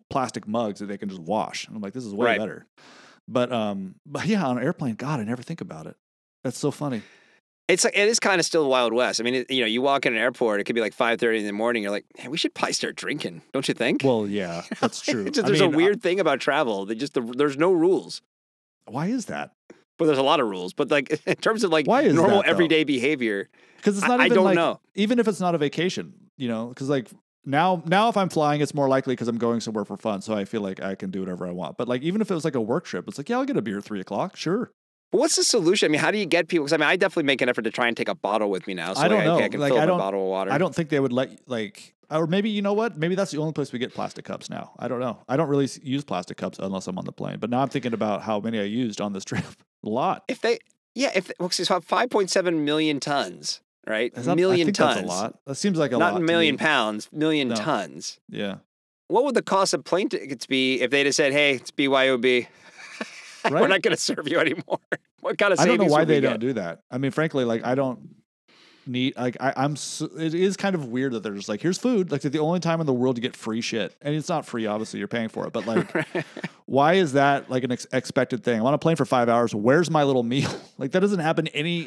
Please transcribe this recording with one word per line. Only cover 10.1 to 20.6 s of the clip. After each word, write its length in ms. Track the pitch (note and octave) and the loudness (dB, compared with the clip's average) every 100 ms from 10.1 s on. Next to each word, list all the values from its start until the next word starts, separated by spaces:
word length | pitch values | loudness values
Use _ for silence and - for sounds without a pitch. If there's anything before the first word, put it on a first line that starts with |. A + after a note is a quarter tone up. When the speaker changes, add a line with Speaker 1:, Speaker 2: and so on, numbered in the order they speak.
Speaker 2:
an 60 | A2+ | 0
airport, 420 | A#2+ A#2+ A#2+ G#2 | 0 0 0 0
it 40 | G2+ | 0
could 100 | A#2 | 0
be, 60 | |
like, 120 | G#2+ | -2
five 260 | - A#2+ A#2 | 0 0 2
thirty 200 | A#2+ A2+ | 2 0
in 60 | G#2 | -2
the 40 | |
morning. 280 | G2+ A#2 A#2+ | -2 0 0
You're 100 | G2+ | -2
like, 140 | G2+ - - | -4 -8 -16
"Man, 100 | B2+ | -10
we 80 | E3 | -4
should 160 | D#4 | -4
probably 200 | - - | -2 -4
start 220 | - - - | -4 -6 -8
drinking, 460 | E2 D3 G2+ E2+ - | -6 -6 -6 -10 -8
don't 160 | C3+ - | -4 -2
you 60 | |
think?" 300 | A#2+ A#2+ - | 0 0 2
Speaker 1:
Well, 240 | C3+ A#2 G2+ | 2 2 0
yeah, 340 | G2+ F2+ E2+ - | -4 -4 -6 -10
Speaker 2:
<laughs> 80 | - | -4
Speaker 1:
that's 220 | A#3+ - | -4 -4
true. 240 | - A#3+ G3 | -4 -2 -2
Speaker 2:
It's 100 | C#4+ | -2
just, 80 | E3+ | 2
Speaker 1:
I 20 | |
Speaker 2:
there's 120 | D3+ | 4
a 80 | F#3+ | 4
Speaker 1:
mean, 60 | |
I 40 | D3+ | 4
Speaker 2:
weird 260 | F3+ G3 | 4 2
thing 160 | F3 F#3 | 0 0
about 200 | E3+ C#3 | 2 0
travel. 460 | - C#3+ D3+ G2 G2 | 0 -2 0 -2 -4
They 80 | |
just, 220 | A2 C#3+ - | -6 -4 -4
the, 60 | |
there's 360 | A#2 B2 D3 C3+ | -4 0 0 2
no 140 | E3+ | 2
rules. 480 | F3+ E3+ F#3 - - - _ _ _ _ _ - | 4 4 2 -2 -12 -18 _ _ _ _ _ -12
Speaker 1:
Why 220 | A2+ E3+ | -6 -4
is 180 | C4 - | -4 -6
that? 280 | D2 D2 _ - - _ - | -8 -10 _ -20 -20 _ 0
Speaker 2:
Well, 60 | D#3+ | 2
there's 140 | C3+ | 4
a 40 | |
lot 160 | C3+ D#3+ | 4 4
of 80 | A#2 | 2
rules, 260 | F#2 | -2